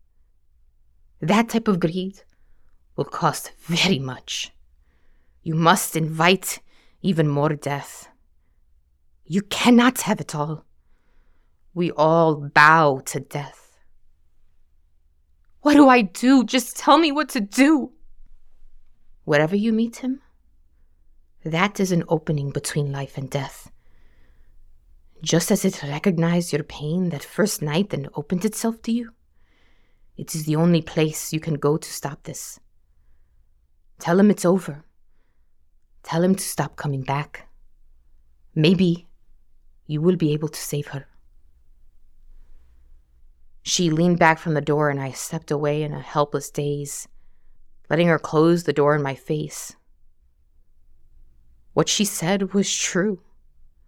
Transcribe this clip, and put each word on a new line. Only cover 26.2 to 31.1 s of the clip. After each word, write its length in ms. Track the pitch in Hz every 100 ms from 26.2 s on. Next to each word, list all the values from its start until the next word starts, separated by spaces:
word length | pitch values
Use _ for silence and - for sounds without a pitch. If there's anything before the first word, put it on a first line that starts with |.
| 165 175 170
your 120 | 147
pain 460 | 147 - 147 175 180
that 140 | 143
first 380 | - - 202 -
night 320 | 151 151 202
and 140 | 143 139
opened 300 | - 147 180
itself 380 | 214 214 226 226
to 100 | -
you, 220 | 233 233 _ _ _ _ _ _ _ _ _ _ -
it 180 | 147
is 100 | 165
the 120 | 156 156
only 260 | 170 170
place 500 | 160 - 156